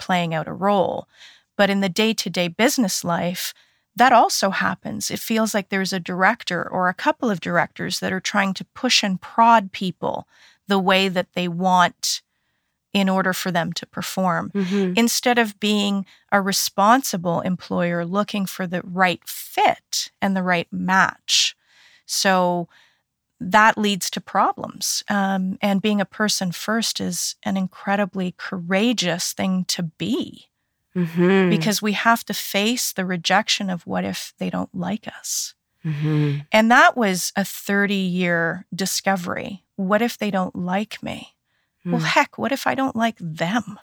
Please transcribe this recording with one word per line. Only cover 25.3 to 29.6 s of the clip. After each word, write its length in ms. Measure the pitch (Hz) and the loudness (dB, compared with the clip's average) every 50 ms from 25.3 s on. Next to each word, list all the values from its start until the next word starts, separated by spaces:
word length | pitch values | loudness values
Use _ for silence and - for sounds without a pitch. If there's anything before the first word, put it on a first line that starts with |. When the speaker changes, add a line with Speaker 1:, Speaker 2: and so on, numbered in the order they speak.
| 196 190 190 185 185 - - | 0 0 -2 -2 -4 -2 0
Speaker 1:
and 180 | 202 196 190 | 0 0 2
being 200 | - 214 208 202 | 2 0 0 0
a 40 | 190 | -2
person 460 | - - - 214 208 - - 190 175 | -4 -2 -2 -2 -2 0 -2 -2 -4
first 500 | 165 - - - 220 233 220 - - - | -6 -6 -4 -2 -2 -2 -2 -2 -4 -4
is 360 | 190 185 175 - - - - - - | -4 -4 -4 -4 -6 -6 -8 -6 -6
an 120 | 214 190 | -4 -2
incredibly 800 | 190 185 180 - - - 202 196 202 208 190 - 190 180 180 - | -2 -2 -4 -6 -8 -4 -2 0 0 0 -2 -2 -4 -4 -4 -6
courageous 960 | - - - 208 180 170 170 190 190 220 247 247 - 175 175 160 180 - - - | -8 -10 -10 -10 -8 -4 -2 0 2 2 2 2 0 0 -2 -2 -2 -4 -6 -4
thing 340 | - 196 190 185 185 | -2 -2 0 0 0